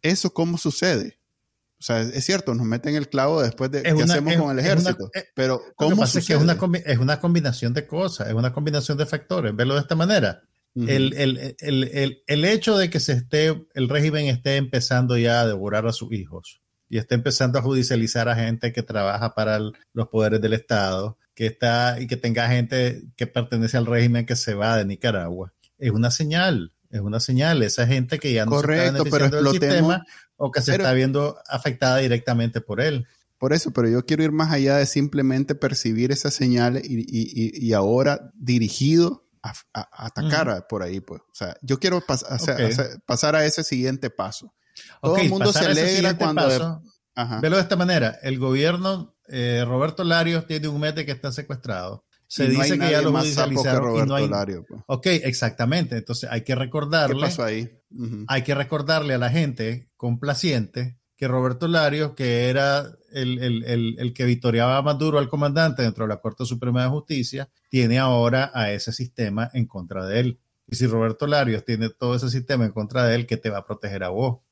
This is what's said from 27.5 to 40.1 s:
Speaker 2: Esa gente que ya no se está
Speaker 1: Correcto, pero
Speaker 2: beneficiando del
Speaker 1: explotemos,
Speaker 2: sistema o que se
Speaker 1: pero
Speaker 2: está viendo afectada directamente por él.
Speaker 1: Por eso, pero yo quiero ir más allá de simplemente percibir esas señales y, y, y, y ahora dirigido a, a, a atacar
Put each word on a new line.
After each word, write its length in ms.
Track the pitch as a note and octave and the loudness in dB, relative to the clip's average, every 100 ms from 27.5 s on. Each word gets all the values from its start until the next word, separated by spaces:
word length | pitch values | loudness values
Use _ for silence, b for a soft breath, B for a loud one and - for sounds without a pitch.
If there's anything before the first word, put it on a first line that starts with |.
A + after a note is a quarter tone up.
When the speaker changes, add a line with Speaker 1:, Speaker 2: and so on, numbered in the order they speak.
| D#3+ | 2
Speaker 2:
Esa 240 | G#2+ - A#2+ | 2 0 2
gente 320 | C3+ B2 D#3 | 2 0 -4
que 120 | C#3+ | 0
ya 120 | A#2 A2 | 0 2
no 60 | |
se 60 | C#3+ | 2
está 100 | D3 | 2
Speaker 1:
Correcto, 360 | D#3 F3 C#3 D3+ | 2 2 0 0
pero 200 | C#3+ C#3 | 2 2
Speaker 2:
beneficiando 120 | D3 | 4
del 80 | C#3 | 2
Speaker 1:
explotemos, 460 | C#3 C#3+ C#3+ D#3+ F3+ | 4 2 4 4 2
Speaker 2:
sistema 100 | E3+ B B _ | -4 B B _
o 140 | C#3 | -2
que 100 | C#3 | -2
se 100 | B2+ | 0
Speaker 1:
pero 120 | C3 | 2
Speaker 2:
está 100 | F#3 | 2
viendo 440 | B2+ C3+ C#3 D3 D3 - | 2 2 0 -2 -6 -8
afectada 500 | C#3 D3 B2 C3 C3 | -6 -4 0 2 2
directamente 640 | C3 A#2+ B2 A#2 A#2 A2+ | 2 0 0 0 0 -4
por 180 | A2 G#2 | -6 -2
él. 280 | D3+ C#3 B2 b _ _ | -2 -2 -8 b _ _
Speaker 1:
Por 140 | C3 | 0
eso, 180 | D#3 D#3 | 0 0
pero 180 | - A#2 | 0 2
yo 160 | A#2+ - | 2 0
quiero 180 | D#3 | 0
ir 80 | D#3 | 2
más 200 | D3+ D#3+ | 2 0
allá 260 | D3 C3+ C#3 | 2 4 2
de 80 | C#3 | 2
simplemente 680 | C#3+ C#3+ C#3+ C3 C3 C#3 C#3 | 0 0 0 0 0 0 -2
percibir 560 | C#3 B2 A#2 A2 B2 | -2 -2 -2 0 0
esas 220 | C#3 D3 - | 0 -2 0
señales 480 | C3 B2 A#2+ B2+ - | 2 4 2 0 -4
y, 120 | A#2+ | -6
y, 60 | A2+ | -4
y, 580 | A#2 A2+ B2+ A2+ - A#2 | -4 -4 -2 -4 -2 2
y 60 | |
ahora 580 | G#2+ G2 A#2+ C#3 C#3+ - - | 2 4 4 4 0 -6 -10
dirigido 880 | B2 B2 A2 - C3+ E3 E3+ C4+ _ _ | 0 2 2 0 4 4 4 0 _ _
a, 100 | - - - | -12 -12 -14
a, 80 | A2 | -14
a 240 | G#2 - | -14 -14
atacar 420 | A2+ | -10